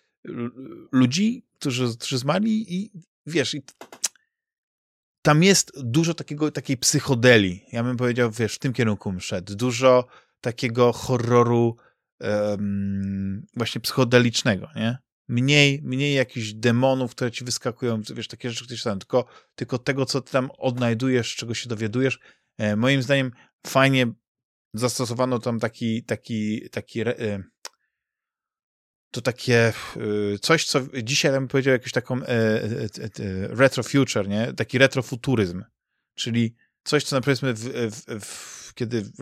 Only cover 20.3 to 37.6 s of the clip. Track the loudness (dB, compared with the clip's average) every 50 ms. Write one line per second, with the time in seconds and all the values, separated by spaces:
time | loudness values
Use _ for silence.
20.3 | -2 -2 -2 -2 -8 _ -4 -4 -2 0 0 0 0 0 0 2 2 2 0 -2
21.3 | -8 -10 -8 -8 -8 -8 -6 -8 -6 -4 -4 -2 0 0 0 0 -2 -4 _ -20
22.3 | _ _ _ _ _ -4 -2 0 0 2 2 2 2 2 2 2 0 0 0 -2
23.3 | -6 _ _ _ _ _ -14 0 2 4 4 6 6 4 2 2 0 -8 _ _
24.3 | _ _ _ _ _ _ _ _ -4 -2 -2 -2 0 -2 -2 -2 0 0 0 0
25.3 | 0 -2 -2 -2 -2 -2 -2 -4 -4 -4 -4 -2 -2 -4 -2 -4 -6 -6 _ -6
26.3 | -4 -4 -2 -2 -4 -4 -8 -8 -10 -10 -10 -8 -6 -4 -4 -4 -4 -4 -4 -4
27.3 | -4 -6 -8 -14 _ _ _ -20 -20 _ _ _ _ _ _ _ _ _ _ _
28.3 | _ _ _ _ _ _ _ _ _ _ _ _ _ _ _ _ -12 -4 -4 -4
29.3 | -4 -4 0 2 4 6 6 4 2 -2 -10 -12 -10 -6 -4 -4 -2 -2 -2 -2
30.3 | -4 -4 2 2 2 2 2 0 -2 -2 -2 -2 -6 -8 -4 -2 -2 2 2 2
31.3 | 2 0 -2 0 0 0 4 4 2 2 0 -2 -4 -4 -4 -2 -6 -6 -2 -2
32.3 | 0 2 2 2 2 0 -2 -4 -4 -6 -6 -8 -8 -10 -12 -12 -10 -8 -6 -6
33.3 | -6 -6 -6 -6 2 4 4 4 4 0 -4 0 2 2 2 2 0 -2 -2 -2
34.3 | -2 -2 -2 -4 -4 -6 -6 -4 4 4 4 4 4 -2 -4 -4 -10 -6 -2 0
35.3 | 2 2 0 0 -2 -10 -12 _ _ _ _ _ _ _ _ _ _ -8 -6 -2
36.3 | 0 0 0 0 -2 _ _ _ _ _ _ -2 -2 0 0 0 -2 -2 0 0
37.3 | 0 0 0 -4 -4 -4